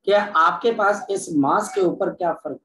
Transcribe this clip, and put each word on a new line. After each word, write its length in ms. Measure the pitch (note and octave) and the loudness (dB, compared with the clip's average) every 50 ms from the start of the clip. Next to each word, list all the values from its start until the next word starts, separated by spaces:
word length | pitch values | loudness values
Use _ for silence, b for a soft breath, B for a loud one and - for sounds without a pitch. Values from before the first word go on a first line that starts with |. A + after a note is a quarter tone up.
| - | 0
कि 40 | G3 | 2
आपके 600 | G3+ G#3 G3+ G3+ - D#3+ E3 F3 F#3+ - - A#3 | 2 2 2 2 2 2 4 2 2 2 0 0
पास 340 | A3+ G#3+ G3+ G3+ G#3 G3+ - - | 0 2 2 0 0 0 -4 -6
इस 200 | G3 F#3+ - - D#3+ | -6 -6 -4 -2 0
मास 380 | C#3+ C3+ C#3+ E3+ G#3 G#3+ - - | 0 2 2 2 0 0 -2 -2
के 60 | G4+ | 0
ऊपर 280 | F#3 E3 - - F#3+ E3+ | 0 0 0 -2 -4 -6
क्या 240 | - - F3+ E3 D#3 | -4 -4 -4 -4 -4
फर्क 260 | - - D3+ B2+ - | -4 -8 -12 -12 -12